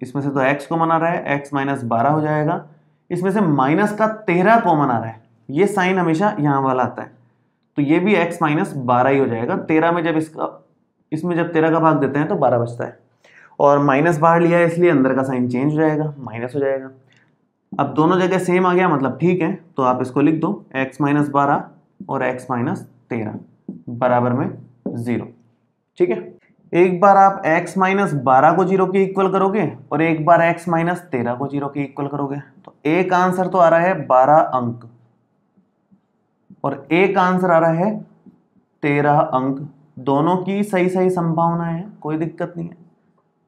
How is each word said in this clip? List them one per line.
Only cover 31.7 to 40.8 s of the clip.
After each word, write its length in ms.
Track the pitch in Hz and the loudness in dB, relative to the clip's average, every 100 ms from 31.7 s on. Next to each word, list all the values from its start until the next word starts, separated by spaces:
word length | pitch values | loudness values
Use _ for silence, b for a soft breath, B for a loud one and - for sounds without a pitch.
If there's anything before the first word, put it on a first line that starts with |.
| 143 | -6
इक्वल 260 | 139 - 139 | -8 -8 -8
करोगे, 280 | 143 139 143 - _ | -6 -6 -8 -14 _
तो 100 | - - 143 | -20 -8 -2
एक 260 | 175 180 | 0 2
आंसर 340 | 180 185 185 180 | 2 2 0 0
तो 120 | 185 | 4
आ 100 | 165 | 4
रहा 120 | 165 | 4
है 260 | 180 175 131 | 2 0 2
बारह 320 | 127 131 156 | 4 6 4
अंक 500 | - 127 120 117 - _ _ _ _ _ _ _ _ _ _ _ _ _ _ _ _ - | 4 0 -4 -8 -14 _ _ _ _ _ _ _ _ _ _ _ _ _ _ _ _ -8
और 220 | 139 135 - | -6 -6 -2
एक 260 | 165 196 196 | 2 2 2
आंसर 320 | 180 180 180 | 2 2 2
आ 80 | 165 | 2
रहा 120 | 165 | 2
है 240 | 160 202 214 - _ - _ _ _ _ _ | 0 -2 -4 -10 _ -20 _ _ _ _ _
तेरह 360 | 147 143 147 147 | -2 2 4 2
अंक। 500 | 160 127 135 139 147 - _ - | 2 -2 -2 -4 -10 -18 _ -8
दोनों 360 | 127 139 165 185 | -2 0 2 0
की 240 | 185 196 | -2 -4
सही 240 | 208 185 | -2 0